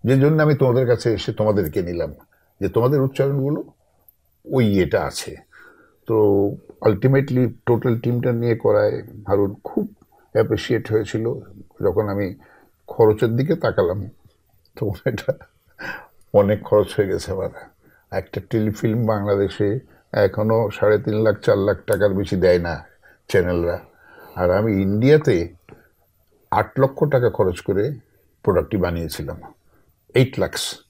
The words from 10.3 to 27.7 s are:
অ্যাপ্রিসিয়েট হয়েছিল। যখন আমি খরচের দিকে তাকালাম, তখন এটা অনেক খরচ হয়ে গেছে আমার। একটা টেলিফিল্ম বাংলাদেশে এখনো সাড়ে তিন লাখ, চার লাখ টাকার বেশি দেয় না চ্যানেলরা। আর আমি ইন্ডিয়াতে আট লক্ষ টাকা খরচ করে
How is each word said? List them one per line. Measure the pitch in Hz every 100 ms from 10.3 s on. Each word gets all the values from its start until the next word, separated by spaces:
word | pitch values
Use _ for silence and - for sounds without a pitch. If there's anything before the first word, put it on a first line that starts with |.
অ্যাপ্রিসিয়েট | 110 110 110 - 117 -
হয়েছিল। | 110 101 110 113 - - - - _
যখন | 98 90 104
আমি | 101 98 - - - _ _ -
খরচের | - 110 107 120 117
দিকে | 139
তাকালাম, | 190 117 - 90 101 101 - _ _ _ _ _ -
তখন | 120 - -
এটা | 113 - - - _ _ _ - - - _ _
অনেক | 104 98 104
খরচ | - 104 101 -
হয়ে | 98
গেছে | 95 -
আমার। | 95 92 - - _ _ _ _
একটা | 95 - - -
টেলিফিল্ম | 113 107 104 117 110 110
বাংলাদেশে | 107 104 101 98 - 101 127 - _ _
এখনো | 104 110 - 110 113 107
সাড়ে | - 104 104
তিন | -
লাখ, | 107 110 101
চার | - 101
লাখ | 98 95 -
টাকার | 101 101
বেশি | 95 95 95
দেয় | 90 90
না | 85 80 - _ _ _ _
চ্যানেলরা। | 98 87 87 85 85 - _ _ - -
আর | - 90
আমি | 95 113
ইন্ডিয়াতে | 98 98 104 127 156 151 92 85 - - - _ _ _ _ _ _ _
আট | 101 110 -
লক্ষ | 131 -
টাকা | 147 135 120
খরচ | - 95 87
করে | -